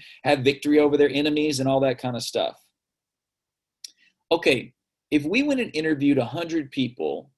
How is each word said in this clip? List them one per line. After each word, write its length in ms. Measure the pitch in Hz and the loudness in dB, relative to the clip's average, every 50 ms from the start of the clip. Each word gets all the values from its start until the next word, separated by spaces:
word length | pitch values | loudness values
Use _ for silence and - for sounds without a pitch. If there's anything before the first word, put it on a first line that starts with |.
| - - - - - | -16 -20 -16 -4 0
have 160 | 143 147 135 | 0 2 2
victory 400 | 123 139 135 135 - 147 147 151 | 2 2 0 0 2 2 4 4
over 180 | 147 147 147 | 4 4 4
their 120 | 147 143 135 | 4 4 2
enemies 500 | 135 139 147 151 151 151 151 151 143 123 | 2 0 -2 0 0 0 0 0 -2 -2
and 80 | 135 | 0
all 120 | 135 135 135 | 0 0 2
that 180 | 139 135 123 | 2 0 -2
kind 180 | - - 127 123 | -2 -6 -6 -6
of 60 | 110 | -6
stuff. 420 | - - - 110 82 57 - _ _ _ _ _ _ _ _ _ _ _ _ _ _ _ _ _ _ _ _ _ _ _ _ _ - - _ _ _ _ _ _ _ - | -6 -4 -2 -2 -2 -4 -6 _ _ _ _ _ _ _ _ _ _ _ _ _ _ _ _ _ _ _ _ _ _ _ _ _ -20 -20 _ _ _ _ _ _ _ -2
Okay, 420 | 170 170 - 165 135 120 - - _ _ _ _ _ _ _ - | -2 0 2 2 0 0 -2 -8 _ _ _ _ _ _ _ -2
if 140 | 151 151 143 | -2 0 0
we 180 | 156 196 254 285 | 0 -2 0 0
went 160 | 294 277 262 | 0 -2 -2
and 120 | 226 - - | -4 -4 -6
interviewed 460 | 151 160 160 156 135 143 143 139 131 | -4 -2 -2 -2 0 2 2 2 2
a 60 | 120 | 0
hundred 460 | 113 127 165 170 165 165 160 143 131 | -2 -6 -8 -6 -4 -4 -6 -6 -6
people 600 | - 143 127 120 - - 78 73 73 - - _ _ | -4 -4 -4 -4 -4 -6 -6 -6 -6 -8 -10 _ _